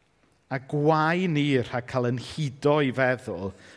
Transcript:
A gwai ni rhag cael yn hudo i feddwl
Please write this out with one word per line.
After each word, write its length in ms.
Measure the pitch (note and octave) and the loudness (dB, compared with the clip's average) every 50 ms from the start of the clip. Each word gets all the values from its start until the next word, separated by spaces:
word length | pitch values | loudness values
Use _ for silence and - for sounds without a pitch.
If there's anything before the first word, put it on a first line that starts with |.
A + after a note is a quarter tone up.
| _ _ _ _ _ _ _ _ _ - | _ _ _ _ _ _ _ _ _ -8
A 80 | C3 C3+ | -8 -8
gwai 680 | - - D3+ D3 D3 D#3 D#3+ D#3 D#3 D#3+ E3+ F3+ F#3 F3+ | -6 -4 -2 0 2 4 4 4 4 2 2 0 0 0
ni 160 | D3+ D3 C#3+ D3 C#3 B2+ | 0 0 2 2 2 2
rhag 280 | A2+ - - A#2+ A#2 - | 0 -2 -4 -6 -6 -4
cael 220 | - B2+ B2 A#2+ | -2 -2 0 0
yn 100 | B2+ A#2+ | -2 -4
hudo 580 | A#2 - - D#3 D#3 C3+ - - - D3 D3 D3+ D3 | -6 -8 -8 -6 -6 -6 -4 0 2 2 4 4 2
i 80 | C3 A2+ | 0 0
feddwl 600 | C3 C3 B2+ B2+ A#2+ - A2 F#2 E2 G2 F#2+ - - - - - | 2 2 2 0 0 -4 -8 -8 -6 -6 -8 -8 -12 -18 -20 -20